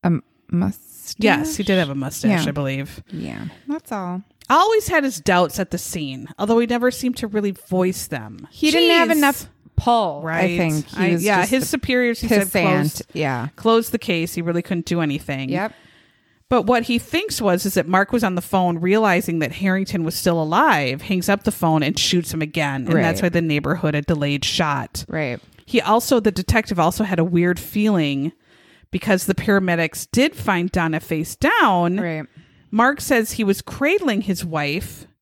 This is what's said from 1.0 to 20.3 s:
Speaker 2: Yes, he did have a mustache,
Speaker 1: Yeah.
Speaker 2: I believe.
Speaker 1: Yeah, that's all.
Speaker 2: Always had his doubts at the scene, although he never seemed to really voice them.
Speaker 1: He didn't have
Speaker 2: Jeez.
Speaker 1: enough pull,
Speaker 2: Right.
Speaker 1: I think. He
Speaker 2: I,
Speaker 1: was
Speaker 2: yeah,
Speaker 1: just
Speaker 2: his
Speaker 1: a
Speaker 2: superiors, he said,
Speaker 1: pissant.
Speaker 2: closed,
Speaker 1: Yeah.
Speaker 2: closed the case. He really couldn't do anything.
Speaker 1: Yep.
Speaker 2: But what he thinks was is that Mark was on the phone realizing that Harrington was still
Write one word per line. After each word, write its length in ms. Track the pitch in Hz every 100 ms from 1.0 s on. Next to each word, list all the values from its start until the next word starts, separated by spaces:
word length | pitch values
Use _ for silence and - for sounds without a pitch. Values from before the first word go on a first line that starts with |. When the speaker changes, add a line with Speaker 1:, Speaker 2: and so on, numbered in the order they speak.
| - -
Speaker 2:
Yes, 380 | 214 196 311 -
he 60 |
did 160 | 196 185
have 100 | 156
a 60 | 139
mustache, 480 | 135 - 220 185
Speaker 1:
Yeah. 60 | 147
Speaker 2:
I 20 |
believe. 520 | 143 139 135 139 - -
Speaker 1:
Yeah, 340 | 175 - 53 53 - -
that's 240 | 302 -
all. 300 | 214 180 180 - _ -
Speaker 2:
Always 380 | 285 403 440 -
had 140 | 330
his 160 | 277 165
doubts 400 | 175 180 175 -
at 120 | 185
the 60 | 175
scene, 500 | - 180 143 131 - -
although 220 | 202 233
he 80 | 233
never 240 | 240 247
seemed 260 | 247 247 240
to 100 | 226
really 240 | 214 202
voice 560 | 180 - 185 185 185 -
them. 400 | 135 107 104 -
Speaker 1:
He 200 | - 302
didn't 240 | 311 339 339
have 120 | 330
Speaker 2:
Jeez. 80 | 311
Speaker 1:
enough 320 | 285 262 - _ - -
pull, 460 | - 233 190 143
Speaker 2:
Right. 280 | 160 165 185
Speaker 1:
I 60 | 175
think. 300 | 170 151 147
He 80 | -
Speaker 2:
I, 140 | 185
Speaker 1:
was 100 | 170
Speaker 2:
yeah, 160 | 196 196
Speaker 1:
just 100 | 196
Speaker 2:
his 120 | 254
Speaker 1:
a 40 | 247
Speaker 2:
superiors, 520 | 285 - 247 240 233
he 80 | 233
said, 200 | 214 196
Speaker 1:
pissant. 300 | 202 190 185
Speaker 2:
closed, 240 | 156 - -
Speaker 1:
Yeah. 340 | - 147 123 127 -
Speaker 2:
closed 360 | 226 226 226
the 60 | 226
case. 380 | - 170 170 -
He 60 |
really 200 | 170 170
couldn't 240 | - 180 160
do 160 | 170
anything. 480 | 156 143 - 135 131
Speaker 1:
Yep. 240 | 143 208 - _ _ _ _ _ _ _
Speaker 2:
But 180 | 254 202
what 160 | 240
he 160 | 233 233
thinks 420 | - 320 415 -
was 240 | 208 180 196
is 80 |
that 140 | 185 160
Mark 240 | 185 196
was 120 | 247
on 120 | 226 180
the 60 |
phone 360 | - 190 180 170
realizing 640 | 175 208 220 175 165 165
that 140 | 139
Harrington 500 | - 196 190 190 196
was 100 | 160
still 280 | - -